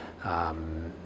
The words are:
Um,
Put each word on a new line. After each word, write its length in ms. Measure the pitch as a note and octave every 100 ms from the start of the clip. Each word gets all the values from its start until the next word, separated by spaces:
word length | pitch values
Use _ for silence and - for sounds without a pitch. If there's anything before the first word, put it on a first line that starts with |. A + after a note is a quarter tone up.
| - -
Um, 680 | G2 E2+ E2 D#2+ D#2+ D#2+ E2+ -